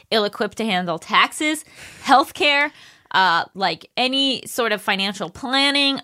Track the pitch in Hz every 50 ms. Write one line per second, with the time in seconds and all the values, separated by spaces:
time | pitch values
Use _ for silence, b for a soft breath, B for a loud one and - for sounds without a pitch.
0 | B B 208 226 208 208 - - 220 202 - - 220 226 190 180 180 175 160 165
1 | - - 214 185 214 269 - - 311 302 311 302 - B B B B B B B
2 | B - 277 254 330 - - - 359 294 285 285 285 302 - B B B B B
3 | B B - 185 190 180 165 170 - - - 185 202 175 165 160 - - - -
4 | 247 262 262 277 277 269 262 - - - - - 240 220 208 196 - 214 202 190
5 | 196 202 196 - 190 160 - - - 240 254 269 277 285 277 285 277 277 269 254